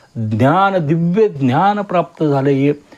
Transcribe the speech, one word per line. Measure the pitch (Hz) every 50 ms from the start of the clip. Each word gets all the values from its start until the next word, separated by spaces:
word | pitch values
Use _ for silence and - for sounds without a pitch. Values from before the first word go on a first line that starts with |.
| - _ -
ज्ञान, | 113 110 107 113 107 127 139 165 190 196 196 190 180 151
दिव्य | 139 165 165 170 170 175 220 214
ज्ञान | 202 160 135 135 123 127 160 190 202 208 208
प्राप्त | 196 - 180 175 165 - - - 160
झालं | 147 139 135 135 143
हे. | 139 135 139 143 143 - - - -